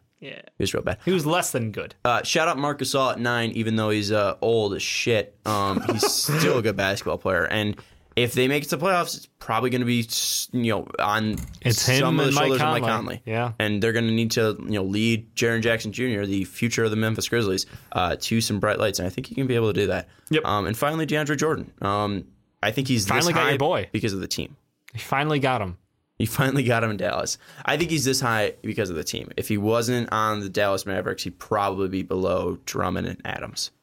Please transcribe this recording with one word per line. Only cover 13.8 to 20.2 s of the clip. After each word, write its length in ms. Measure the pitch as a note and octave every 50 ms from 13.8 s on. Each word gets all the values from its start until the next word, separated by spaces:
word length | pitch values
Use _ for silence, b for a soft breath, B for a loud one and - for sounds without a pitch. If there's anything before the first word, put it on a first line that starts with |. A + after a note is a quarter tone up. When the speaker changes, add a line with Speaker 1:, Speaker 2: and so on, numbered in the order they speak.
| F#2+
Speaker 2:
they're 80 | A2+ G#2+
gonna 200 | A#2 A#2 A2+ A2+
need 180 | A2+ A#2 A2 -
to, 240 | A#2+ A2+ A2 G#2 -
you 100 | - - G#2
know, 100 | G#2 F#2+
lead 500 | F#2+ G2 G#2 A2 A#2 A#2 A2 A2+ - -
Jaren 260 | - A#2+ A#2 A#2 A2+
Jackson 300 | A2 A#2 A2+ A2+ - G#2+
Junior, 340 | G2 G#2+ B2+ B2+ A2+ G2+ G2+
the 200 | G2 G2 G2 F#2
future 400 | - - - A#2+ A#2 - - A2+
of 60 | A2 G#2+
the 40 |
Memphis 320 | A2 A2 A2 G#2+ - - -
Grizzlies, 380 | - A#2+ A2+ G2 F#2 F#2+ - B B B B B
uh, 240 | - - F2+ F2 D#2+ -
to 200 | - - A2+ A2+
some 200 | A2+ - A2 G2
bright 180 | G2+ G#2+ G2+ -
lights. 220 | A2+ G#2+ G2 -
And 60 | F2+
I 40 | F#2+
think 160 | - - -
he 80 | - -
can 140 | C3 C3+ B2
be 80 | B2
able 160 | A#2 A2+ G#2+ G2
to 80 | -
do 80 | G#2 F#2
that. 200 | F#2 F#2 - B B B